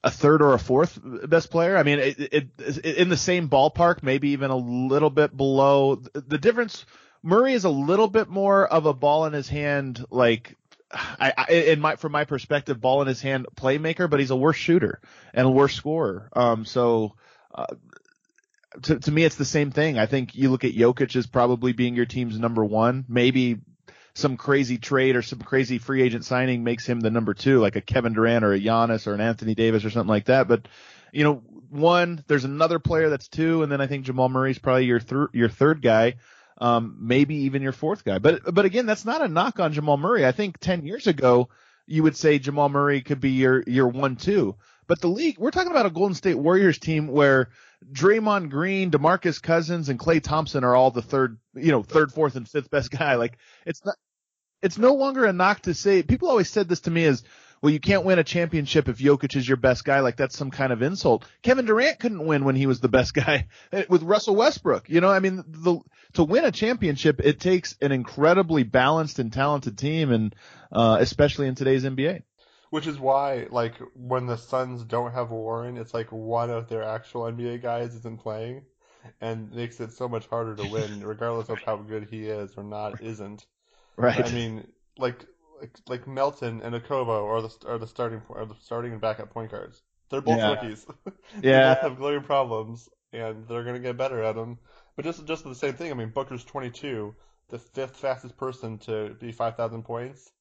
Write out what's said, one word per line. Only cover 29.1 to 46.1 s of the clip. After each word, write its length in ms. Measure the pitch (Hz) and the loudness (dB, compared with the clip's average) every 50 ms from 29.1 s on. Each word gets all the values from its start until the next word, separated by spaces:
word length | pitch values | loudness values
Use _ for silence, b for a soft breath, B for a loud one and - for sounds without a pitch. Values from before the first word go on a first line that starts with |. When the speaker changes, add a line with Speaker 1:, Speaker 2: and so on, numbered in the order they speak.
| 104 | -4
Speaker 1:
an 60 | 104 | -2
Anthony 340 | 107 117 113 110 117 113 110 | -2 -2 -4 -4 -4 -4 0
Davis 300 | 110 113 113 113 107 101 | 2 2 2 2 2 0
or 60 | 110 | -2
something 180 | 104 120 104 98 | -4 -2 0 2
like 160 | 107 104 101 | 0 0 4
that. 220 | - 127 135 127 92 | 4 4 4 6 4
But, 180 | 117 107 - B B B B B B B B B | 2 0 0 B B B B B B B B B
you 100 | _ 147 | _ 0
know, 120 | 147 147 147 127 110 _ - - - - | 2 2 2 0 -6 _ -20 -20 -20 -14
one, 540 | 143 143 151 170 175 175 175 175 175 151 143 | -4 2 2 4 4 4 2 0 -4 -10 -2
there's 180 | _ 147 143 127 | _ 0 0 0
another 360 | 135 139 147 160 165 170 165 | -2 0 0 2 2 2 -2
player 280 | - - 165 160 160 156 | -2 0 0 2 2 2
that's 200 | 147 135 - - | 0 -2 -6 -10
two, 340 | - 151 160 165 165 160 | -4 -2 0 0 2 0
and 80 | 156 143 | 0 -2
then 100 | 143 139 | -2 -2
I 60 | 139 | -2
think 180 | 135 143 139 131 | -2 -4 -6 -6
Jamal 220 | 131 127 131 127 127 | -6 0 0 0 2
Murray's 300 | 131 131 131 135 131 - | 2 0 0 0 -2 -2
probably 280 | - 135 127 131 131 | 0 2 2 2 4
your 120 | 123 120 117 | 2 2 0
thir-, 320 | 120 - 131 135 147 - | 0 -2 -2 -2 -2 -2
your 160 | - 120 117 113 | 0 2 0 0
third 320 | 117 - 135 151 160 151 | 2 2 2 2 4 4
guy, 360 | 127 120 113 110 113 120 123 120 b b b b b b b _ | 2 4 4 6 4 2 0 -4 b b b b b b b _
um, 380 | - 120 120 117 117 110 - - | 0 2 2 2 0 -4 -10 -12
maybe 360 | - 113 123 135 143 139 156 147 | -4 0 2 2 2 2 0 -4
even 200 | 139 135 135 139 | -4 -2 -2 -2
your 100 | 135 135 | -4 -4
fourth 320 | 131 - - 156 208 208 _ | -6 -4 -4 -4 -4 -4 _
guy. 140 | 110 98 95 | -4 -4 2
But, 340 | 104 147 170 - - - | 4 2 2 2 -2 -2
but 120 | 175 185 208 | 0 2 2
again, 200 | 190 185 240 247 | 2 0 0 -2
that's 200 | 220 214 202 - | -2 -2 -4 -4
not 180 | 214 247 320 | -6 -2 -2
a 60 | 302 220 | -2 -2
knock 320 | 156 165 190 269 - - | 0 0 -2 -2 -2 -2
on 120 | - 156 | -2 -2
Jamal 240 | 151 147 147 151 147 | -2 -2 0 0 0
Murray. 300 | 139 147 185 240 220 139 | 0 2 0 2 4 4
I 60 | 127 | 2
think 260 | 127 - 208 196 165 - | 2 0 -4 -6 -6 -8
ten 260 | - - 185 175 147 | -4 -2 -2 -2 -4
years 220 | 147 202 - - | -8 -12 -2 0
ago, 420 | 214 165 139 135 127 123 123 123 b b b b b b b b | 0 0 4 4 6 6 6 4 b b b b b b b b
you 160 | - 156 156 | -4 0 2
would 140 | 156 156 151 | 2 2 2
say 220 | - - 156 151 143 | 2 2 4 4 4
Jamal 280 | 131 143 143 147 143 139 | 0 -2 -2 0 0 2
Murray 340 | 139 139 143 143 143 139 | 2 2 2 2 0 -2
could 180 | 127 - 147 131 | -2 -4 -6 -2
be 100 | 127 135 | 0 0
your, 320 | 131 131 131 127 131 131 - | 2 4 4 4 4 2 2
your 220 | - 123 131 131 123 | 0 2 2 2 2
one, 280 | 120 135 139 135 127 | 2 0 -2 -2 -2
two. 400 | - - 185 202 202 139 98 87 b b b b b b - | -2 -2 0 2 2 0 0 -4 b b b b b b -2
But 120 | 175 - | -2 0
the 80 | - 170 | 0 -2
league, 300 | 180 220 339 320 247 - | -2 0 -2 -2 -2 -2
we're 140 | 196 269 | -4 -2
talking 180 | - 370 370 359 | 0 -2 -2 0
about 160 | 339 285 226 | 2 2 2
a 40 | 190 | 2
Golden 260 | 160 165 196 202 | 0 0 0 0